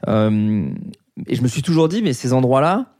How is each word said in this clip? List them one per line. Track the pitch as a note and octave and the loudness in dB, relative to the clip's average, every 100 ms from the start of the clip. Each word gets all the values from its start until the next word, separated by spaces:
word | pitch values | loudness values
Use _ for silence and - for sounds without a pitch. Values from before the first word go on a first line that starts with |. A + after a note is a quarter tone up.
| - | 0
Euh, | A2 G#2+ G#2+ G#2+ G#2+ D2 - - - _ - - | 2 2 2 0 0 -2 -6 -12 -18 _ -16 -6
et | |
je | B2 | -2
me | B2 | -2
suis | D3+ | -2
toujours | C#3+ D#3+ D#3+ | 0 2 2
dit, | G3+ | 2
mais | G3+ | -2
ces | B2 B2 | -2 0
endroits-là | B2+ B2+ C3 D#3 G3 B3+ _ | 2 2 2 2 0 -4 _